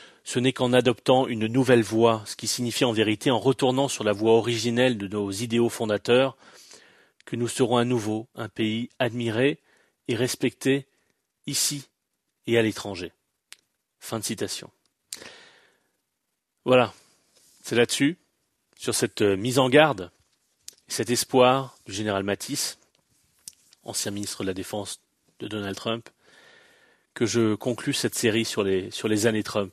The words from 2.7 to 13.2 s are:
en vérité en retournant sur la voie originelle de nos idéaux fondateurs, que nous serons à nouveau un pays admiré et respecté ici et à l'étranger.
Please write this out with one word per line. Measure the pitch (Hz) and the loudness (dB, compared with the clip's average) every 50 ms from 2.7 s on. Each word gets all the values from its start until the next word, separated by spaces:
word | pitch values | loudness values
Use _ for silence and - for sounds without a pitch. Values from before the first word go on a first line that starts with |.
| - - 143 | 0 0 0
en | 123 107 | 2 2
vérité | 110 104 107 107 - - 147 | 2 2 2 0 0 0 0
en | 123 107 | 0 2
retournant | 104 139 127 - 139 127 127 135 139 131 | 2 0 2 2 0 0 2 0 0 -2
sur | - - 107 | -4 -2 -2
la | 104 101 | -2 0
voie | 101 110 113 113 | 2 4 4 6
originelle | 113 104 120 117 110 110 120 117 120 127 131 120 104 | 4 4 2 -2 -2 -2 0 2 2 2 2 2 -2
de | 101 | -6
nos | 95 107 104 101 98 | -6 -4 -4 -4 -4
idéaux | 98 104 123 113 113 117 117 | -4 -6 -4 -2 0 2 2
fondateurs, | 113 - - 117 107 104 101 - - 120 127 135 131 - _ _ - - - - - - - _ _ _ _ _ _ _ _ _ | 0 0 -4 -4 -2 -2 -2 2 2 4 4 4 2 -2 _ _ -20 -20 -20 -20 -20 -20 -20 _ _ _ _ _ _ _ _ _
que | - 127 | -10 -6
nous | 117 120 | -4 -4
serons | 113 - - 127 110 123 | -4 0 0 0 2 2
à | 120 120 | 2 2
nouveau | 123 123 117 101 107 107 110 117 - _ | 2 0 -2 -2 -2 -4 -6 -8 -10 _
un | 117 113 | -12 -12
pays | 101 - - 113 107 110 113 120 - _ - | -10 -6 -4 -4 -2 -2 -4 -6 -10 _ -4
admiré | 127 117 113 123 117 117 110 117 131 147 160 - _ _ _ _ _ _ _ _ _ | -4 -4 -4 -4 -4 -2 0 0 0 0 -2 -4 _ _ _ _ _ _ _ _ _
et | - 120 | -6 -2
respecté | 107 127 123 - - 135 123 - _ - 135 135 143 135 _ _ _ _ _ _ _ _ _ _ _ _ | -2 -2 -2 -2 -2 -4 -4 -4 _ 0 0 0 0 -2 _ _ _ _ _ _ _ _ _ _ _ _
ici | - 135 - - - 147 139 131 _ _ _ _ _ _ _ _ _ _ _ _ | -8 -4 -4 -4 -4 -4 -8 -12 _ _ _ _ _ _ _ _ _ _ _ _
et | 117 117 | 0 2
à | 117 | 2
l'étranger. | 110 107 95 - - 104 95 87 90 80 - _ | 2 2 -2 -4 -10 -10 -10 -10 -12 -12 -14 _